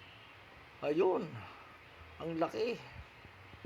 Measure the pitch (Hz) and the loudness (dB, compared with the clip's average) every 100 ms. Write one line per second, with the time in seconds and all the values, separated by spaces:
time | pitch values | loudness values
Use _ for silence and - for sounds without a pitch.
0 | - - - - - - - - 143 156 | -18 -18 -18 -18 -18 -18 -18 -2 4 6
1 | 185 208 160 117 92 - - - - - | 6 6 0 -6 -10 -14 -16 -18 -18 -18
2 | - - 160 165 160 - 240 208 - - | -16 -6 -2 2 2 2 0 0 -6 -14
3 | - - - - - - | -14 -16 -18 -18 -18 -14